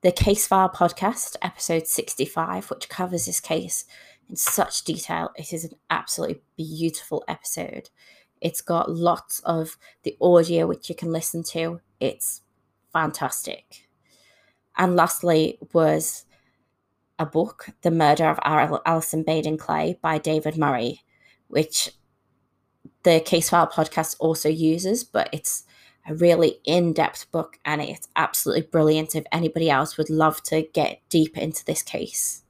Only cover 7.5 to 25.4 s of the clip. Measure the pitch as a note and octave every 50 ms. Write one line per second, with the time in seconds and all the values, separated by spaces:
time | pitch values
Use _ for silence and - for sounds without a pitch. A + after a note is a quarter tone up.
7.5 | - - E3+ - - - - - _ _ _ _ - _ _ _ _ _ - E3
8.5 | E3+ - - - E3+ E3 - - E3 E3 E3+ F3 E3+ - - _ - - - -
9.5 | E3+ E3 D#3+ D#3+ - _ _ - _ _ _ - - _ - F3+ F3 F3 E3 E3
10.5 | E3+ E3 E3 F3 F3 - - - E3+ - - E3+ E3 D#3+ D#3+ - - E3+ E3 -
11.5 | - E3 E3 E3 E3+ E3+ _ _ _ _ - B2+ - - - - - - _ _
12.5 | _ _ _ _ _ _ _ _ _ D#3+ D#3+ D#3 D#3 - D#3 B2+ - - - -
13.5 | - - _ _ - - _ _ _ _ _ _ _ _ _ _ _ _ _ _
14.5 | _ _ _ _ _ - F#3 F#3 F3+ F3 E3 F3 - - - F3 E3 D#3 D#3 -
15.5 | - - - - _ E3+ D#3+ D#3 D#3 D#3 D#3 - - - - _ _ _ _ _
16.5 | _ _ _ _ _ _ _ _ _ _ _ _ _ _ D#3+ D3 - D#3 F3+ A3
17.5 | - _ - - - _ _ E3+ E3 E3 D#3 D3 D3 D#3 E3 D#3 D#3 - - -
18.5 | D#3 D3+ - D3+ D#3+ - - - E3 E3 D#3+ - - D#3+ D#3+ D#3 D#3+ D#3+ D3+ D3+
19.5 | D#3 D#3 - - E3 D#3 D#3 D#3+ F3 - - D#3+ D#3+ D#3 D#3 D#3+ D#3 D#3 D3+ D3+
20.5 | D#3 D#3+ D3+ C#3+ C3+ A#2+ A2+ A#2+ - - _ _ _ _ _ _ _ _ _ _
21.5 | - - D#3 D#3 - - - - - _ _ _ _ _ _ _ _ _ _ _
22.5 | _ _ _ _ _ _ _ - _ _ _ F3+ E3 D#3+ - - - E3 E3 -
23.5 | - F3 E3 D#3 - - D#3 D#3 - - D#3 - - - - D#3+ D#3+ D#3 - D#3
24.5 | D#3 D#3+ E3 D#3+ D#3+ E3+ F#3+ F#3 G#3 B3+ - _ _ - - - - -